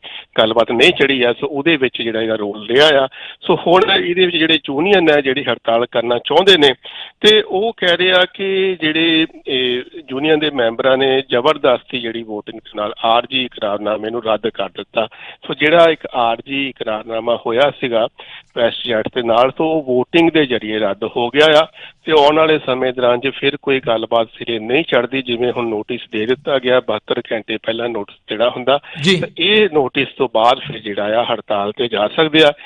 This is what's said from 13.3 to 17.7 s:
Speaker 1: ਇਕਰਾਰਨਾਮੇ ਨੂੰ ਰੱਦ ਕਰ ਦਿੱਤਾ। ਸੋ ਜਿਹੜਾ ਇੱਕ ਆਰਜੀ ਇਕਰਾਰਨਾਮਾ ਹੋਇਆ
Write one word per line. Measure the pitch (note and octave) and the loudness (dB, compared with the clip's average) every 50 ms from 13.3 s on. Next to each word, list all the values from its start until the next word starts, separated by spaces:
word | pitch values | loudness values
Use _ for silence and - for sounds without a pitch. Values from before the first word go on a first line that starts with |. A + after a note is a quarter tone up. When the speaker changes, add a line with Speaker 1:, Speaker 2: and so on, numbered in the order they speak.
| C3+ C3 B2+ | -4 -4 -4
Speaker 1:
ਇਕਰਾਰਨਾਮੇ | A#2+ - - A2 G#2 G2+ G#2 G#2 G#2 G#2+ G#2 G#2+ A2 | -6 -6 -6 -6 -4 -4 -4 -2 -4 -4 -4 -4 -6
ਨੂੰ | A2+ A#2+ A2 | -6 -4 -2
ਰੱਦ | A2 A2 G#2 - A2+ | -2 -2 -2 -2 -6
ਕਰ | - - G2 F#2+ | -6 -6 -8 -8
ਦਿੱਤਾ। | - - G2+ - - - A2 A2+ - - - - - - - | -10 -12 -16 -6 -4 -4 -4 -4 -8 -14 -20 -20 -20 -16 -12
ਸੋ | - D#3 | -10 -4
ਜਿਹੜਾ | C3 C#3+ D3+ D#3+ E3+ E3 | -2 2 4 6 6 6
ਇੱਕ | E3 D#3+ - - - - | 4 4 0 -6 -6 -2
ਆਰਜੀ | B2+ A#2+ A#2 A#2 A#2 A#2+ C#3 C#3 C#3 C#3 C3+ | 0 0 0 0 -2 -6 -8 -6 -6 -6 -6
ਇਕਰਾਰਨਾਮਾ | B2 - A#2 A2+ G#2+ G#2+ A2 A#2 A2+ A2+ A2+ A#2+ A#2 A2 - | -8 -8 -6 -6 -6 -6 -6 -8 -8 -4 -2 -2 -2 -2 -2
ਹੋਇਆ | A#2+ A2+ A#2 C#3+ C#3+ | -2 0 2 2 2